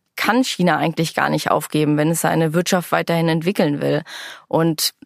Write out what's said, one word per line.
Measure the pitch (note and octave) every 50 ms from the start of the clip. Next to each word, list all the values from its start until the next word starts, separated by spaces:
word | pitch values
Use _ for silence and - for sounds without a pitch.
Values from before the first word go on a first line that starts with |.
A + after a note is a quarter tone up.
| _ _ - -
kann | - - G#3+ B3 C4
China | - - - F3+ F3+ D#3 C#3+
eigentlich | D3+ E3 D#3+ - E3 D#3 -
gar | - C#3+ D3
nicht | D3+ D3+ - -
aufgeben, | - D3+ D3+ - - D3+ D3+ D3 D3+ D3
wenn | D3+ D#3+
es | E3+ D#3+
seine | - D#3+ E3 D#3+ E3 D#3+ D3+
Wirtschaft | F3 F3+ - G3 F3+ E3+ -
weiterhin | - E3 E3+ - E3+ E3+ E3 E3
entwickeln | D#3+ E3 D#3 F3+ G3+ - F#3+ D3+ C#3+ D3
will. | C#3 C#3+ C#3+ D3+ D#3+ - - - - - - - - -
Und | - D#3 E3 E3 D#3 - - - - _ -